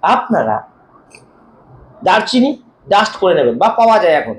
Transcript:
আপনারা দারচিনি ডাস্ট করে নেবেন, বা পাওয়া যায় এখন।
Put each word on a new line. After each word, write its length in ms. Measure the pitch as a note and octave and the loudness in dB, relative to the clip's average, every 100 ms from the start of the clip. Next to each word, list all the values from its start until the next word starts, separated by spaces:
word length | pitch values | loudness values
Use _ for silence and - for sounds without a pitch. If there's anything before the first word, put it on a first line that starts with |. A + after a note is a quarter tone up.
আপনারা 600 | E3 B3+ - G#3 A2+ G#2+ - _ _ _ _ - _ _ _ _ _ - - - | 0 -2 -2 -4 -2 -6 -8 _ _ _ _ -20 _ _ _ _ _ -20 -20 -8
দারচিনি 580 | F3+ G#3+ G#3+ B3 C4 D4+ _ _ - | 0 0 0 0 0 -2 _ _ -2
ডাস্ট 280 | G3 G#3+ - | 0 0 -2
করে 180 | F#3+ | 0
নেবেন, 240 | D#3+ B2 A#2 | 2 0 0
বা 100 | F3+ | 0
পাওয়া 300 | - A3+ A3 | 2 2 2
যায় 160 | F3+ | 2
এখন। 200 | D3+ - | 0 -2